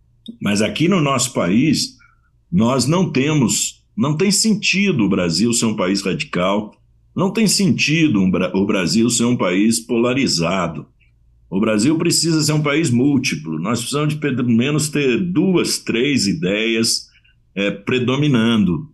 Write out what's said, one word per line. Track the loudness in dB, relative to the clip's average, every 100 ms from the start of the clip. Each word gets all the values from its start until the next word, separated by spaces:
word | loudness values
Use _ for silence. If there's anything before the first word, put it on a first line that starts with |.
| _ _ -20 -8
Mas | -2 0
aqui | -2 0 0
no | 2
nosso | 0 0 -2
país, | -2 0 2 2 0 -4 -10 _ _ _ _ _
nós | 0 2 2 0
não | 0 0
temos, | 0 0 2 2 0 -4 -8 _ -4
não | -2 0
tem | 0
sentido | 2 0 0 0 0 0 2
o | 2
Brasil | 2 0 0 0
ser | 0 -2
um | 0
país | -2 -2
radical, | -2 -4 -4 -2 0 -2 -4 -14 _ _ _
não | -4 -2
tem | 0 0
sentido | 2 2 2 0 2 2 2
um | 2
Bra-, | 0 0 0
o | 0
Brasil | 0 0 2 2
ser | 2 0
um | 0
país | 0 2 2 0
polarizado. | -2 0 0 0 -2 0 -2 -2 -4 -6 -14 _ _ _ _ _ _
O | -2
Brasil | 0 2 2 0
precisa | 0 0 0 0
ser | 0
um | 0
país | 0 0 0
múltiplo. | 2 2 2 -2 -6 -6 -6
Nós | -4 -4
precisamos | -4 -4 -2
de | -2
pelo | -4 -2 0
menos | 2 2 0 -2
ter | 0 0 0
duas, | 0 0 2 2 0 -4
três | -4 -2 0 0 0
ideias, | -2 -2 -2 0 0 0 -2 -6 _ _ _ _
é, | -4 -4
predominando. | -4 -2 0 0 0 2 2 2 2 2 0 -6